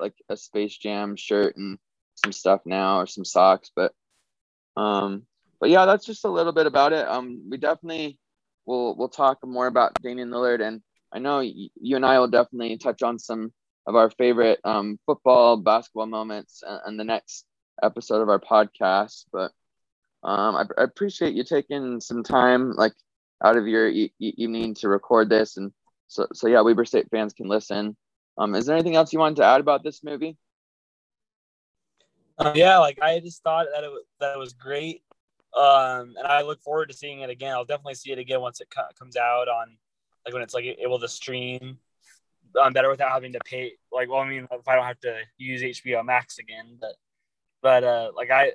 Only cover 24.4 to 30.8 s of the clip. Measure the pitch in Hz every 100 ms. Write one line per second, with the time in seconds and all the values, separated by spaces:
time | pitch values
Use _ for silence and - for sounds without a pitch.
24.4 | 113 113 113 107 104 98 - 117 110 110
25.4 | 107 - 98 - _ _ _ - - -
26.4 | 117 117 110 113 117 120 - 110 107 -
27.4 | 101 107 - 101 104 104 _ _ _ -
28.4 | 104 98 120 160 170 160 156 160 156 151
29.4 | 107 131 147 139 151 143 151 143 160 156
30.4 | _ _ _ _